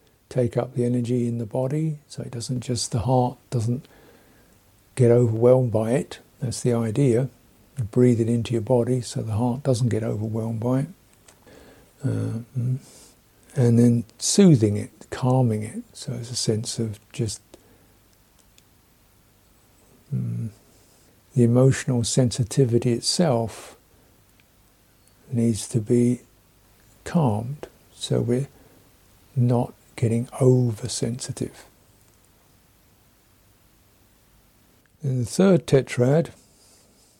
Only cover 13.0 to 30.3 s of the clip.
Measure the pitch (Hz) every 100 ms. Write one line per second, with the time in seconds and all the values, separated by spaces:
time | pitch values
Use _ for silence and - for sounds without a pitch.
13 | - _ _ _ _ - 120 117 120 120
14 | - - - - 190 127 104 104 104 -
15 | - - 127 131 123 107 107 220 - -
16 | - 120 117 120 - 110 120 - 113 104
17 | _ - 110 - _ - _ _ _ _
18 | _ _ _ _ _ _ _ _ _ _
19 | _ _ _ _ _ _ _ _ _ _
20 | - 131 120 117 113 - _ _ _ _
21 | _ _ _ 127 117 123 131 - - 123
22 | 110 - 123 - 110 - 123 117 123 117
23 | - - 170 117 113 - - - _ _
24 | _ _ _ _ _ _ _ _ _ _
25 | _ _ - 120 117 104 - 117 107 123
26 | 120 120 - _ _ _ _ _ _ _
27 | - 175 135 104 117 147 - _ _ -
28 | - 123 117 123 139 - _ _ _ _
29 | _ _ _ 131 123 120 - - _ -
30 | 113 117 120